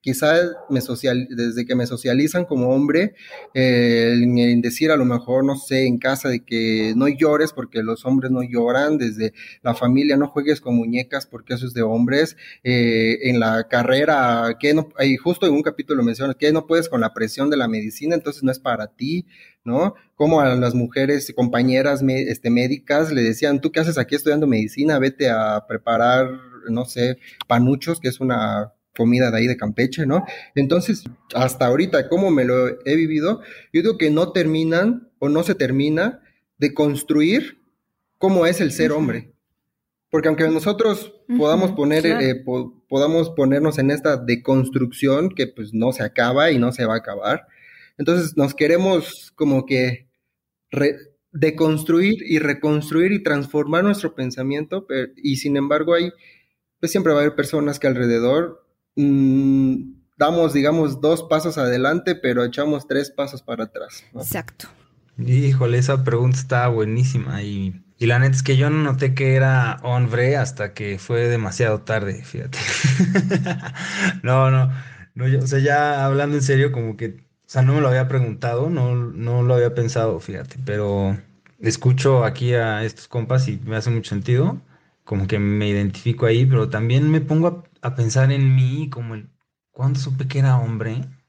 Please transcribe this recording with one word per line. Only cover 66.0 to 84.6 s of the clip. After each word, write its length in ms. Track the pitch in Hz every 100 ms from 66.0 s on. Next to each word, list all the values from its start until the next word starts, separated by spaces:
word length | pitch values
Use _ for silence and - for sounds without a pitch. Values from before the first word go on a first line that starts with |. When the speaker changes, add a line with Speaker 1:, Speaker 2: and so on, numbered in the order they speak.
Speaker 3:
pregunta 340 | 131 117 127 131
está 300 | - 123 123
buenísima 720 | 117 107 113 131 127 101 101
y, 400 | 104 101 95 90 _ _
y 80 | 117
la 120 | 120
neta 180 | 135 131
es 60 |
que 140 | - 135
yo 140 | 143
no 120 | 156
noté 320 | 151 131 139
que 200 | 131 135
era 440 | 131 131 131 117 -
hombre 540 | 123 123 123 117 123 143
hasta 380 | 131 - 104
que 240 | - 104 98
fue 300 | - 120 120
demasiado 520 | 120 104 92 117 107
tarde, 420 | - 110 101 92
fíjate. 340 | - - 117 -
<laughs> 1600 | - - 139 - 180 190 - 190 180 170 - - - 202 196 -
No, 280 | 120 131 131
no, 200 | 131 131 131 - - -
no, 140 | - 127
yo, 120 | 135
o 60 | 131
sea, 120 | 139
ya 460 | 135 143 147 143
hablando 320 | 135 139 143 147
en 60 |
serio, 300 | 131 135 139
como 240 | 127 113 107
que, 100 | 113
o 400 | - _ _ _
sea, 160 | 135
no 120 | 131
me 60 | 147
lo 80 | 139
había 200 | 127 127
preguntado, 640 | 131 120 107 123 120 147
no, 240 | 170 123
no 480 | 123 120 113 117 123
lo 120 | 123
había 200 | 123 120
pensado, 460 | 120 113 120 113 92
fíjate, 360 | - 92 - -
pero 520 | 131 104 104 101 98 98 - _ _ _
escucho 640 | - - 131 131 135 131
aquí 300 | 113 - 123
a 300 | 123 113 107
estos 240 | 110 - -
compas 400 | 120 113 127 131
y 120 | 98
me 120 | - 110
hace 140 | 107
mucho 200 | 117 -
sentido, 500 | 101 98 123 165 -